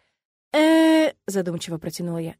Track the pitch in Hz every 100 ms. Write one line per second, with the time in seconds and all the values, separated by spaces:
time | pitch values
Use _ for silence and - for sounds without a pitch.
0 | _ _ _ _ _ 302 311 320 320 320
1 | 311 - - 196 175 170 - 160 170 -
2 | 175 165 165